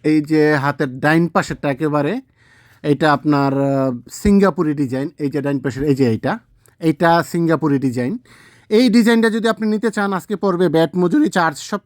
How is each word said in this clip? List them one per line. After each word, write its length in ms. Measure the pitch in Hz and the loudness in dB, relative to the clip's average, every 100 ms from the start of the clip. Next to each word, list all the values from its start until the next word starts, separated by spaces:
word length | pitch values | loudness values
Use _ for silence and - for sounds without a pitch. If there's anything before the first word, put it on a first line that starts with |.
এই 160 | 156 156 | 0 0
যে 200 | 147 156 151 151 | 2 2 2 2
হাতের 440 | 139 139 143 131 | 0 -2 -6 -2
ডাইন 240 | 143 160 170 | 0 2 2
পাশেরটা 400 | 190 160 147 147 | -2 -4 -6 -6
একেবারে, 420 | 139 156 147 143 233 - _ _ _ _ _ | -4 -2 -2 -2 -4 -10 _ _ _ _ _
এটা 240 | 151 143 156 | -4 0 2
আপনার, 380 | 143 151 143 139 | 0 0 0 0
আহ, 380 | 135 139 139 135 120 - - | 0 0 0 -2 -6 -12 -4
সিঙ্গাপুরি 520 | 208 202 196 185 156 | 2 4 4 0 -4
ডিজাইন। 340 | 147 135 131 143 - | -2 -4 -4 -6 -6
এই 120 | 143 | -6
যে 100 | 143 | -4
ডাইন 180 | 139 139 | -2 -2
পাশের, 240 | 135 127 | -4 -4
এই 120 | 147 135 | -2 2
যে 100 | 127 | 2
এইটা, 240 | 110 131 220 - _ _ _ | 0 -2 -6 -10 _ _ _
এইটা 300 | 165 156 170 170 | -2 2 2 2
সিঙ্গাপুরি 540 | 160 175 165 156 156 139 | 0 -2 0 0 0 0
ডিজাইন। 340 | 131 123 123 233 - - - _ _ | 0 -2 -4 -6 -10 -20 -20 _ _
এই 160 | 214 254 | 2 4
ডিজাইনটা 400 | 220 220 226 226 | 4 4 4 2
যদি 180 | 220 226 | 0 -2
আপনি 180 | 214 220 | -2 -2
নিতে 220 | 214 226 | -2 -2
চান, 180 | 214 202 | -4 -4
আজকে 220 | 190 - 202 | -4 -6 -4
পড়বে 320 | 202 175 180 | -2 0 2
ভ্যাট, 220 | 160 165 180 | 2 0 0
মজুরি, 340 | 180 294 302 | 0 2 0
চার্জ 280 | 190 165 143 | 0 -2 -4
সব 240 | - 202 | -10 -10